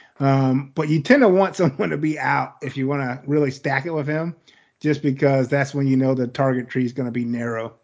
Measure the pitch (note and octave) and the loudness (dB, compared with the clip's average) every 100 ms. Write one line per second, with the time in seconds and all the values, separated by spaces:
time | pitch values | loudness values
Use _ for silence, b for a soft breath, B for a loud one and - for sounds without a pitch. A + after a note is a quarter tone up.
0 | b _ C#3 C3+ C3+ C3 C#3 - D#3 D#3 | b _ 2 4 2 0 -2 -6 0 0
1 | C#3 C#4+ A#3 F#3 F#3+ - E3+ C3+ F#3+ D3+ | 4 6 6 4 2 2 0 0 -4 -2
2 | D#3 D3+ C3 C#3 B2+ - C#3 C#3 C3 C#3+ | -2 -2 -2 -2 -2 -8 -10 -6 -4 -2
3 | C3 B2+ C3+ D3 C#3+ C3+ C#3+ C3+ D3+ D#3+ | -4 -6 -2 0 0 -2 -4 -4 -4 -4
4 | D3 D#3 E3 E3 b b b _ D3+ D3 | -4 -4 -4 -8 b b b _ -2 0
5 | D3 C3+ C#3+ C#3 B2 C#3 C3+ C#3+ C#3 C3 | 0 2 2 2 2 0 -2 -2 2 2
6 | C3 C3 A#2+ B2 C3+ B2+ B2 C3 B2 B2+ | 2 0 -2 0 0 0 -4 -2 -2 -2
7 | B2+ A#2 A#2+ A#2+ A#2+ A2+ A2+ - | -6 -4 -4 -4 -4 -6 -8 -12